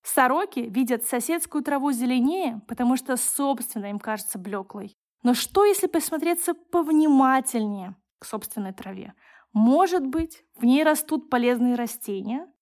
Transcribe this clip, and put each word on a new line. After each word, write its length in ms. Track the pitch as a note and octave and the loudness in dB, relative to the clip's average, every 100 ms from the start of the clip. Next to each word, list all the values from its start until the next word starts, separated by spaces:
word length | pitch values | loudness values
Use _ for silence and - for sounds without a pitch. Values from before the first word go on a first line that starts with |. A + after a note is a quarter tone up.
Сороки 580 | - - B3+ D4 G#4 - | -2 2 2 2 -2 -6
видят 440 | A#3 G#3+ B3 A#3 | -4 -2 0 -2
соседскую 600 | - A#3+ A#3+ E4 - D4+ | -2 -4 -2 -4 -4 -6
траву 280 | C#4+ C#4+ C#4+ | -2 -2 0
зеленее, 680 | A#3+ B3 B3+ B3+ F#4 D#4+ A3 - | -2 0 2 2 0 -4 -6 -12
потому 280 | A#3 B3 B3+ | -2 0 0
что 200 | - B3 | -2 -2
собственная 720 | - - C#4 C4 A#3 A3 G3+ | -2 -2 -2 -2 -6 -8 -8
им 80 | G#3 | -8
кажется 400 | A3 G#3+ - G3+ | -6 -6 -6 -10
блеклой. 560 | F#3 G3 F#3+ G#3 G3 _ _ _ | -8 -8 -8 -14 -14 _ _ _
Но 120 | A#3+ | 0
что, 300 | B3 - F#4+ | 0 2 4
если 220 | G#4 G4 F4+ | 4 4 0
присмотреться 680 | E4+ - D#4 E4+ E4+ - | -2 -2 -4 -2 -2 -2
повнимательнее 1400 | E4+ _ F4 D4+ D#4 D#4 C4+ C4 C4 C4 A#3+ G#3 G3+ F#3 F#3+ _ _ | -6 _ -2 4 4 4 6 6 4 0 -4 -4 -6 -10 -16 _ _
к 60 | |
собственной 480 | - A3 - - G3 | -10 -10 -8 -8 -8
траве? 420 | F#3+ G3 F#3+ - _ _ _ _ | -10 -14 -14 -16 _ _ _ _
Может 540 | G#3+ A3+ D4 F#4+ F4 C4+ | 4 6 6 4 2 0
быть, 380 | D#4+ D#4+ - _ | -4 -4 -10 _
в 100 | - | 0
ней 200 | A#3 C#4 | 4 6
растут 460 | D#4 D4+ - D4+ - | 4 2 -2 -6 -2
полезные 440 | B3 A#3+ B3 B3 | 0 2 2 0
растения? 720 | A#3+ A#3 - - G3 G3+ B3+ F#4 _ | 0 -4 -8 -8 -8 -6 -8 -10 _